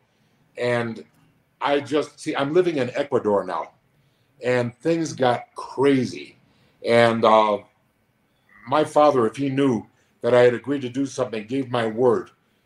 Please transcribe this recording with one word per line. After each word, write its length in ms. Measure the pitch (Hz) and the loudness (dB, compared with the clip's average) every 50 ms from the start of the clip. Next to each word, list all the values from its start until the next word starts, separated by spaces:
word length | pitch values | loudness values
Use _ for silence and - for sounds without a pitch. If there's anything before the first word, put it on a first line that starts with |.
| _ _ _ _ _ _ _ _ _ _ - | _ _ _ _ _ _ _ _ _ _ -10
and 460 | 120 123 123 120 120 117 113 110 101 - _ _ _ _ _ _ _ _ _ _ - | -6 -4 -2 -2 -2 -4 -6 -10 -12 -16 _ _ _ _ _ _ _ _ _ _ -6
I 200 | 117 143 143 143 | -2 -2 -2 -2
just, 400 | 123 117 151 147 - - _ - | -2 -2 -2 -4 -4 -4 _ -12
see, 160 | - 156 - | -10 -8 -4
I'm 180 | 139 139 143 156 | -4 -4 0 2
living 240 | 180 175 175 156 | 0 0 2 -2
in 140 | 135 123 123 - | -2 -4 -4 -4
Ecuador 480 | 131 143 - 131 113 - 104 101 98 92 | -6 -4 -2 -2 -2 0 0 0 0 -2
now, 280 | 92 85 80 76 - _ _ _ _ _ _ _ _ _ _ _ _ _ _ - | -4 -8 -8 -8 -10 _ _ _ _ _ _ _ _ _ _ _ _ _ _ -4
and 320 | 123 123 123 120 117 - | -2 0 0 -2 -4 -8
things 380 | _ - 165 170 165 160 127 120 | _ -4 -2 -2 -2 -4 -6 -4
got 320 | 120 131 123 117 - - _ - | -2 0 0 0 -2 -6 _ -16
crazy. 840 | - - - - 127 135 143 139 131 117 95 87 73 71 - _ _ _ _ _ _ _ _ _ _ - | -18 -16 -12 -4 0 2 2 2 2 0 -4 -8 -14 -18 -20 _ _ _ _ _ _ _ _ _ _ -2
And, 380 | 110 117 117 117 117 113 113 113 | 2 4 4 4 4 4 2 4
uh, 360 | 107 110 110 107 107 104 101 - _ _ _ _ _ _ _ _ _ _ _ _ _ _ _ _ _ _ - - | 6 6 6 4 2 -2 -4 -8 _ _ _ _ _ _ _ _ _ _ _ _ _ _ _ _ _ _ -20 -8
my 160 | 120 139 151 151 | -2 0 0 0
father, 420 | 151 - 147 151 147 135 127 110 | 2 4 4 6 6 6 4 0
if 100 | 107 - | 0 -2
he 140 | 135 143 139 | -4 -4 -2
knew 360 | 131 135 143 135 117 98 - _ _ _ _ _ _ - | 0 0 0 0 0 -2 -4 _ _ _ _ _ _ -4
that 120 | - 120 123 | 0 2 4
I 80 | 123 | 6
had 120 | 123 120 117 | 6 4 4
agreed 280 | 110 - 131 143 135 | 0 -6 -6 -6 -6
to 80 | 123 120 | -6 -6
do 160 | 120 135 139 | -6 -6 -6
something, 400 | 131 - 131 123 104 113 110 104 | -6 -4 -6 -6 -6 -6 -10 -8
gave 220 | 117 135 135 127 120 | -6 -6 -6 -6 -4
my 160 | 127 120 113 | -4 -4 -2
word, 460 | 110 110 117 131 123 107 90 - - _ _ _ _ _ _ _ | -2 -2 2 2 2 2 2 -2 -10 _ _ _ _ _ _ _